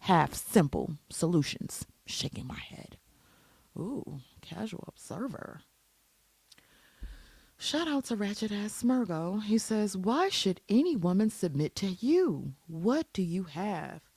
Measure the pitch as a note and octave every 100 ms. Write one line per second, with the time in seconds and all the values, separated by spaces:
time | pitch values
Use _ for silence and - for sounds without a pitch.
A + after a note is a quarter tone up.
0 | - F3 D3 - - G#3 D3 - - D3
1 | - - E3 F3 C#3 - - - - _
2 | - - - - B2+ - - - - -
3 | _ _ _ _ _ _ _ - F3+ C#4
4 | - C#3+ B2 - - E3+ G#3+ - - -
5 | - D#3 B3+ - - D#3 - _ _ _
6 | _ _ _ _ _ - _ _ _ _
7 | - - - - _ _ - D4+ E4 C#4+
8 | - A3 G3+ G#3 A3 G3+ G#3 - A#3+ B3+
9 | G3+ D#3+ E3+ G#3 G#3 A3 - A3 G#3 F#3+
10 | F#3+ C#4 F#4+ - G3 F3+ - A3 F4 C4
11 | E3+ F#3 G#3+ - F3+ C#3 D3+ - G3 F3+
12 | A#3+ F4 F4 C#3 C#3 C3+ - D#3+ F#3+ D4
13 | - - F3 F3+ F3+ D3 G#3 E3+ - -
14 | -